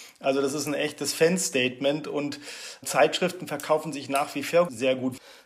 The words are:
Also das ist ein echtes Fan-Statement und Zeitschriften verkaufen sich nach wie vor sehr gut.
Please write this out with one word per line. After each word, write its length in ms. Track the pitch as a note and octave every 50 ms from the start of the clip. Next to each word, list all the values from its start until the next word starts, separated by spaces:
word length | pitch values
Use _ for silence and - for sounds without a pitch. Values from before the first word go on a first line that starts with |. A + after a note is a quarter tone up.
| - - - -
Also 220 | - C#3 C3+ C#3
das 120 | C#3 C3 C#3+
ist 120 | D3+ C3+
ein 80 | D3+ C#3
echtes 400 | C#3 D3 D3+ D3 - D3 C#3 -
Fan-Statement 920 | - E3 E3+ F#3 F3 - - - C3 B2+ B2+ B2+ - C#3 C#3 D3+ D#3 D3+
und 320 | - C#3+ C#3+ D3 C#3 - - - - - - - - - - -
Zeitschriften 640 | - - C3+ D3 D#3+ - - F#3 F3 - - D#3
verkaufen 460 | - D3+ C#3+ - - D#3 D#3 D#3+ E3 C#3
sich 160 | C#3+ C3 B2
nach 240 | C3+ C#3 D3 - -
wie 100 | C#3+ C3+
vor 240 | - E3 E3+ F3 E3+
sehr 240 | B2 A2 C3 C3 C3
gut. 220 | B2+ B2+ C3 B2+ - - - - - -